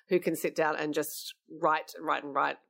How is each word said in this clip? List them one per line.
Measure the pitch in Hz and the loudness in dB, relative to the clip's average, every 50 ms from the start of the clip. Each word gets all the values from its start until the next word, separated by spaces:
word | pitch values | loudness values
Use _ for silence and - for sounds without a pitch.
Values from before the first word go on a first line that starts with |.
| _ - | _ 0
who | 185 180 | 2 2
can | - 180 165 | 2 0 -2
sit | 151 - 160 - | 0 -2 -2 0
down | 170 156 151 151 | 2 2 2 2
and | 151 156 151 143 | 0 -2 0 0
just | 156 147 - - - - - - _ _ - 165 156 | 0 -2 -2 -6 -10 -12 -14 -16 _ _ -20 -4 0
write | 170 156 156 156 - - - | 2 2 2 2 0 -6 -12
and | 170 160 | -6 -2
write | 156 147 135 147 | -2 -2 -2 -2
and | 143 135 | -2 0
write | 139 143 143 139 - _ _ | 2 2 2 0 -4 _ _